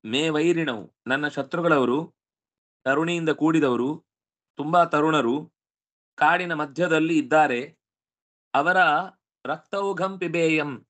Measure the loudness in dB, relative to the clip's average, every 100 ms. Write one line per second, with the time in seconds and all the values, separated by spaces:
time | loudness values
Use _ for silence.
0 | -4 -2 0 0 0 0 -2 -6 -10 _
1 | -4 -4 -4 -6 -6 -4 2 2 2 0
2 | -4 _ _ _ _ _ _ _ -4 -2
3 | -2 -2 -2 0 2 2 2 0 -2 -6
4 | _ _ _ _ _ -10 0 2 2 2
5 | 2 2 0 -2 -6 _ _ _ _ _
6 | _ 0 2 2 -2 -6 -6 -2 0 2
7 | 2 0 2 2 4 0 -6 _ _ _
8 | _ _ _ _ _ 0 2 4 4 2
9 | -2 _ _ _ -8 -8 _ -4 -4 -2
10 | -4 -4 -4 0 2 2 -2 -8